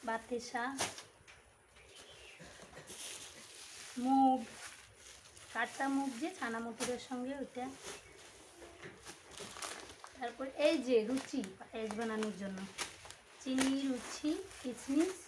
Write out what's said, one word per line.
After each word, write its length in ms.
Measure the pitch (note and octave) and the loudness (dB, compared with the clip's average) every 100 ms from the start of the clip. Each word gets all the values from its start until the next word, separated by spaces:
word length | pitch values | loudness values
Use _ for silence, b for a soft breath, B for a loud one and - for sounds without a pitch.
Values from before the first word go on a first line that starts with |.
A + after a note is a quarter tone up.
| A3+ | 0
বাতেসা, 560 | A3+ - A#3+ A3+ A#3+ B3 C4+ - - - - - - - - - - - - - - - - - - - - - - - - - - - - - - - B3+ | -2 0 -4 -2 -2 -2 0 -2 -4 -14 -20 -20 -20 -20 -20 -20 -20 -20 -18 -18 -18 -18 -16 -16 -16 -16 -16 -14 -10 -8 -8 -10 -14 -14 -14 -14 -12 -8 0
মুগ, 360 | B3+ C4+ C4 C4 A3+ - - - - - - - - - - | 6 10 10 8 2 -8 -12 -12 -18 -18 -18 -18 -18 -18 -6
কাঁচা 320 | A3+ A#3 - C#4 | 0 0 2 2
মুগ 160 | C4+ C#4 A3+ | 4 2 0
যে 80 | D#4+ F#4+ | -4 -2
ছানা 200 | B3 A3+ | -2 -2
মটরের 380 | A#3 A3+ A#3+ B3 - | -4 -2 -2 -2 -2
সঙ্গে 240 | B3+ B3+ C#4 | -4 -2 -2
ওইটা। 260 | C4 B3 B3+ C4+ - - - - - - - - - - F#3 - - - - - G3 - - - - - - - | -4 -4 -6 -6 -10 -10 -12 -18 -18 -18 -18 -16 -16 -14 -14 -14 -16 -16 -14 -12 -10 -8 -8 -8 -12 -14 -16 -8
তারপর 300 | A#3+ A3+ C4+ D4 D4+ | -8 -4 -6 6 6
এই 80 | E4 A#3+ | 8 8
যে 100 | A#3+ G#3+ | 6 6
রুচি 320 | C4 - C4+ G3 - | 2 2 -2 -2 -8
পায়েস 320 | - A3+ A3 G#3 | -8 -4 -2 0
বানানোর 360 | A3+ A3 G#3+ F#3 | 0 2 0 -2
জন্য, 160 | G3 F#3+ G3 - - - - - - - | -4 -6 -8 -6 -8 -8 -16 -16 -18 -10
চিনি, 300 | C4+ C4 C4 C4+ C4+ | 0 4 6 4 2
রুচি, 400 | B3 - - D4+ F4+ F#4+ - | 0 -2 -2 0 0 -2 -6
কিশমিশ। 560 | B3 A#3 - C#4 F#4 F#4+ | -6 -6 2 4 4 2